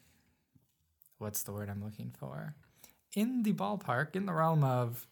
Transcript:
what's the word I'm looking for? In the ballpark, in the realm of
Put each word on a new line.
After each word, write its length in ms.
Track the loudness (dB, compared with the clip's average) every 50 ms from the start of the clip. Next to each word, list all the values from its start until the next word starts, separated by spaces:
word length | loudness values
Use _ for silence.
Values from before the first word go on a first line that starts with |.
| _ _ _ _ _ _ _ _ _ _ _ _ _ _ _ _ _ _ _ _ _ _ _ -8
what's 240 | -8 -6 -4 -6 -6
the 80 | -6
word 180 | -6 -6 -6 -6
I'm 140 | -6 -6 -6
looking 280 | -8 -8 -8 -10 -10 -10 -10
for? 360 | -10 -10 -8 -8 -8 -10 -12 -14 -18 _ _ _ -20 -20 -20 _ _ -6 0
In 300 | 0 0 2 2 2 2
the 100 | 2 2
ballpark, 640 | 2 0 -2 -2 -4 -2 0 0 0 0 0 0
in 100 | -4 -2
the 80 | 0 2
realm 300 | 4 4 6 6 6 6
of 420 | 6 4 2 2 0 -2 -6 -10 -12